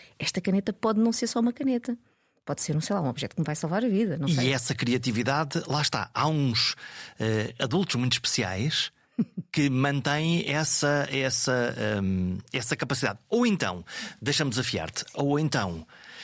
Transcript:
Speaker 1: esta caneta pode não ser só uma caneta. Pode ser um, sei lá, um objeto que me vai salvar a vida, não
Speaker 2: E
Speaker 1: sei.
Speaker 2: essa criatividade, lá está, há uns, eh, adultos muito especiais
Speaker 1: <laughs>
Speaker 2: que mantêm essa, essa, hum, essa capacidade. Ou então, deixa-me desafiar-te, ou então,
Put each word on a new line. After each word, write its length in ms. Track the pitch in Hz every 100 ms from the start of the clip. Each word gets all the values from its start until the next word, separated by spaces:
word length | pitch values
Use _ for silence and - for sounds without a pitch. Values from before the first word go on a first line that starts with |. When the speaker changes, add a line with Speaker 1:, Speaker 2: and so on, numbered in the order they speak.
| - -
Speaker 1:
esta 200 | - -
caneta 320 | 196 190 208
pode 280 | 202 220 214
não 120 | 233
ser 140 | 226 233
só 140 | 240
uma 120 | 233
caneta. 460 | 240 277 240 247 240 _ _ _ _ -
Pode 160 | 143
ser 160 | - 151
um, 20 |
sei 140 | - 202
lá, 60 |
um 80 | 139
objeto 260 | 117 - -
que 60 |
me 40 | 151
vai 100 | 151
salvar 280 | 156 185
a 60 | 247
vida, 280 | 196 220 160
não 100 | 139
Speaker 2:
E 80 | 143
Speaker 1:
sei. 180 | 127
Speaker 2:
essa 220 | 135 - -
criatividade, 880 | 120 127 127 110 120 139 147 165 165
lá 140 | 147
está, 300 | 143 117 95
há 140 | - 143
uns, 480 | 156 135 113 - - - - - -
eh, 340 | 110 110 110 -
adultos 360 | 135 165 190 120
muito 180 | 127
especiais 760 | - - - 95 95 135 - - - _ -
Speaker 1:
<laughs> 320 | - - -
Speaker 2:
que 180 | - 143
mantêm 800 | 127 139 139 143 147 165 170 -
essa, 600 | 143 156 - 143 147 143
essa, 640 | 135 131 - - 127 120 - 107 104
hum, 360 | 95 92 92 92 -
essa 200 | 131 - -
capacidade. 420 | 123 - 110 101 -
Ou 180 | 233 247
então, 380 | 202 101 90 87 - - -
deixa-me 280 | 110 143 143
desafiar-te, 540 | 113 120 98 80 - - -
ou 220 | 143 147
então, 480 | 156 143 98 82 - - - -